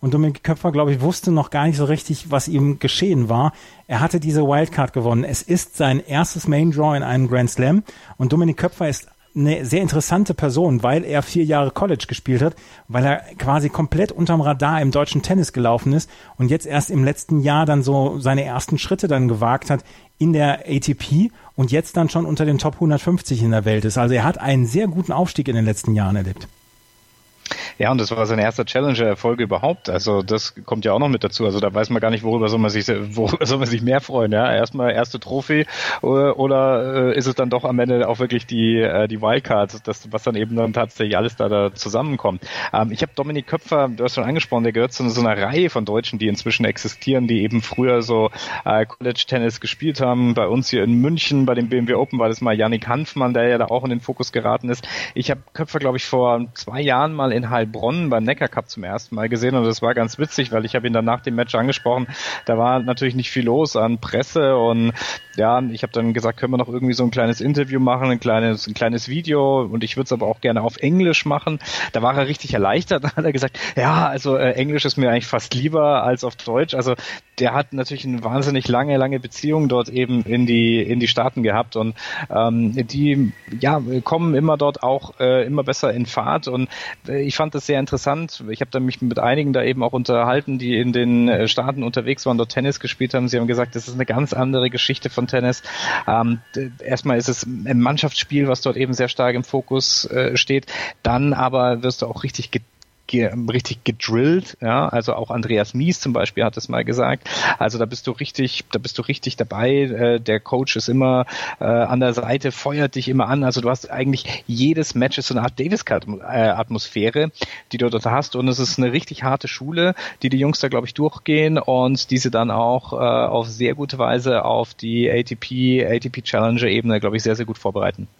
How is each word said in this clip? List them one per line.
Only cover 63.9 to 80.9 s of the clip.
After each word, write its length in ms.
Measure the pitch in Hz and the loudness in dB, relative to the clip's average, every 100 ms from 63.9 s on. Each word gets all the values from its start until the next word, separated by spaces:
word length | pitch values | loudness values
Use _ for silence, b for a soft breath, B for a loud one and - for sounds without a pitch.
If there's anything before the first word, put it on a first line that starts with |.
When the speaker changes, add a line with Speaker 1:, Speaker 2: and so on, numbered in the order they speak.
| 117 | -2
Speaker 2:
Presse 600 | - 110 139 165 139 131 | -2 -2 0 2 2 4
und 340 | 117 117 117 113 B B - - | 4 2 0 -2 B B -10 0
ja, 240 | 110 123 | 2 2
ich 220 | 127 113 | 0 -6
hab 100 | 117 | -6
dann 180 | 120 117 | -2 0
gesagt, 260 | 113 113 113 | 0 -2 -2
können 140 | 127 | -2
wir 60 | 127 | 0
noch 100 | 123 | -2
irgendwie 260 | 123 127 | -2 -2
so 120 | 123 123 | 2 0
ein 60 | |
kleines 280 | 120 117 117 | 2 0 0
Interview 400 | 127 147 135 131 | 0 0 0 2
machen, 300 | 127 123 131 | 2 2 2
ein 100 | 120 | 0
kleines, 480 | 120 110 113 107 - | 2 2 2 0 -4
ein 60 | |
kleines 340 | 107 117 117 120 | -2 0 0 -4
Video 540 | 143 165 147 139 135 | -6 0 2 4 2
und 240 | 117 113 113 | 0 -2 -4
ich 100 | - | -4
würd's 160 | 135 | -2
aber 160 | 120 107 | -2 -2
auch 140 | 110 | 0
gerne 200 | 127 113 | 0 0
auf 120 | 113 - | -2 -2
Englisch 480 | 139 180 180 156 151 | 2 4 4 2 0
machen. 340 | 147 - 156 B B B | -2 -2 -6 B B B
Da 80 | 113 | 0
war 160 | 117 135 | 2 2
er 100 | 139 | 0
richtig 260 | 147 - | -2 -2
erleichtert, 500 | 117 98 110 120 160 | 0 2 2 2 -2
<laughs> 20 | 135 | -2
da 100 | - | -2
hat 80 | |
er 80 | 160 | 0
gesagt, 260 | 139 131 B B - | 0 -2 B B -2
ja, 300 | 127 160 165 | 2 2 2
also, 280 | 135 139 131 | -2 0 2
äh, 160 | 131 123 | 2 2
Englisch 280 | 135 151 | 0 0
ist 140 | 135 139 | -2 2
mir 120 | 127 | 2
eigentlich 180 | 120 120 | 2 0
fast 260 | 120 - 127 | -4 -2 -2
lieber 480 | 147 156 147 139 | 0 2 4 2
als 220 | 117 127 123 | 2 0 -4
auf 100 | - | -8
Deutsch. 380 | - 120 160 | -2 0 0
Also 220 | 135 123 127 B B _ - | 0 0 -2 B B _ -2
der 140 | 123 | 0
hat 180 | 127 147 | 0 -2
natürlich 320 | 139 123 143 | -4 -6 -6
eine 180 | 135 123 | -6 -4
wahnsinnig 460 | 110 127 139 139 123 | -2 -2 0 0 2
lange, 300 | 120 143 139 | 0 2 0
lange 240 | 131 135 | 0 -2
Beziehung 480 | 123 - 147 156 147 | -8 -6 -2 2 2
dort 180 | 127 120 | 2 0
eben 360 | 123 127 123 | -2 0 0
in 220 | 107 120 123 | 0 0 4
die, 360 | 117 113 113 | 4 4 4
in 180 | 104 | 2